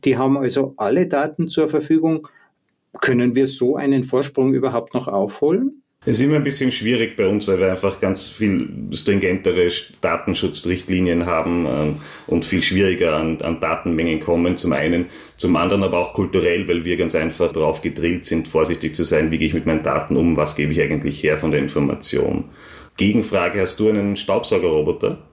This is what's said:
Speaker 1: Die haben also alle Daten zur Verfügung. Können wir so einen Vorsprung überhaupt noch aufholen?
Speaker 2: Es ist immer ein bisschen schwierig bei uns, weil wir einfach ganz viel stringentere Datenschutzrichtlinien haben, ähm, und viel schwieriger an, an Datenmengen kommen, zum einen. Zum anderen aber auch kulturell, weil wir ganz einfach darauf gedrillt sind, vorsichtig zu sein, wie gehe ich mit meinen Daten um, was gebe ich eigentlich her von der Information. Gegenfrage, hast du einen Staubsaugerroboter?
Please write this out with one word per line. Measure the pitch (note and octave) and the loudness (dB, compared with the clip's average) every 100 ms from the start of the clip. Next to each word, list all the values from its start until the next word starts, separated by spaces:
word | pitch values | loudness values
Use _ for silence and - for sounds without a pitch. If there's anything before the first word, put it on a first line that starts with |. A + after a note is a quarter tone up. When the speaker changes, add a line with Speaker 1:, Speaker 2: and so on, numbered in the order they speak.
| C#3 | 2
Speaker 1:
Die | A#2+ | 2
haben | C3+ C#3 | 2 0
also | B2+ C3 C3+ - | 0 0 -2 -2
alle | G#2 C#3+ F3 | 0 2 2
Daten | D3 D3+ D3+ D#3+ | 0 -2 -2 -4
zur | - D3+ | 0 0
Verfügung. | D3+ D3+ D#3+ D#3+ D#3 D#3 _ _ _ _ _ _ - | 0 2 2 2 0 -4 _ _ _ _ _ _ -6
Können | - B2 B2 B2 | 0 2 2 2
wir | C3 | 0
so | - B2 C#3+ | 2 0 2
einen | C#3+ C#3 B2+ | 2 0 2
Vorsprung | B2+ C3+ - C3 | -2 0 0 2
überhaupt | C3 C3 A#2 A#2 | 2 0 -2 -4
noch | A#2+ - | -6 -2
aufholen? | G2 G#2 - D3 F#3+ C4+ - _ _ - | -2 -2 0 2 2 0 -4 _ _ 0
Speaker 2:
Es | B2+ | 2
ist | |
immer | C#3 D3+ | 4 2
ein | |
bisschen | C#3+ C#3 C3 | 0 0 -2
schwierig | - G#2+ A#2+ A2+ - | 0 -2 0 0 0
bei | F#2+ | 2
uns, | G#2 G2+ | 2 0
weil | F#2 | 2
wir | F#2 | 2
einfach | F#2 G2 F#2+ | 2 -2 0
ganz | G2 F#2+ - | -2 -2 -4
viel | - G#2+ F#2 - - A1 | -2 0 0 -2 -8 -6
stringentere | - - G2 F#2 F#2 F#2 F2 F2 - - - | -4 0 0 2 0 0 2 2 0 -8 -6
Datenschutzrichtlinien | E2 E2+ - F2 F#2 - F2 F#2 - F#2 F2+ E2+ E2+ | -4 -2 -2 -2 -2 -2 -2 -4 -2 0 2 0 0
haben, | E2 D#2+ F2 D#2+ | 0 0 0 0
ähm, | C2+ D2+ D2+ - - - | 0 -2 -4 -10 -18 -2
und | E2+ | -2
viel | - F2+ | 0 0
schwieriger | D#2+ F#2 G2 F2 E2+ D#2 | 0 2 2 2 2 2
an, | D#2+ D#2+ | -2 -2
an | E2 D#2+ | -4 -4
Datenmengen | D#2 E2 F2 D#2+ E2+ D#2 | -2 -2 -2 -2 0 -2
kommen, | D#2 E2+ F2 F2+ | 0 2 2 0
zum | F2 | 0
einen. | C#2 D#2 F2 F2 - - - | 0 0 0 -2 -10 -20 -2
Zum | F2+ D#2+ | 2 2
anderen | F2 G2+ | 2 2
aber | F#2+ F2 | 2 0
auch | F2+ | -2
kulturell, | - F#2 F#2+ E2+ F2 D#2+ | -2 0 2 2 2 0
weil | E2+ | -2
wir | E2+ E2 | 0 0
ganz | D#2+ D#2+ | 0 0
einfach | E2 - E2+ | -2 0 -2
darauf | E2 D2+ D2+ | 2 0 0
gedrillt | - D2+ E2+ F2 - | -4 -2 -2 -2 -2
sind, | E2 D2+ | -4 0
vorsichtig | D#2+ D#2 D#2+ D#2+ D2+ | 0 0 0 -4 -4
zu | |
sein, | D#2 D#2 D#2 | 0 2 2
wie | D#2+ | 0
gehe | D#2 | 0
ich | |
mit | D#2 D2+ | 0 0
meinen | D#2 | -2
Daten | D2+ C#2+ - C2 | 0 -2 0 2
um, | E2+ D2+ | 2 2
was | D2 - | 0 0
gebe | D2+ | -2
ich | D#2+ | 0
eigentlich | C#2+ D2+ D2+ C#2+ | 0 0 -2 -2
her | D#2 D2+ | -2 0
von | D#2 | 0
der | D2 | 0
Information. | C#2+ - C#2 C#2+ - - - - - - - - - - | 0 0 0 0 -2 0 0 -2 -6 -14 -20 -20 -20 0
Gegenfrage, | G2 A2 - G2 F2 G2+ | 2 2 2 0 0 0
hast | F#2 - | -2 2
du | G#2+ | 2
einen | G#2+ G2+ G2 | 2 0 -2
Staubsaugerroboter? | - G2+ - G2 E2+ D#2 D2+ - - - - | 0 0 2 0 2 2 0 0 -2 -4 -14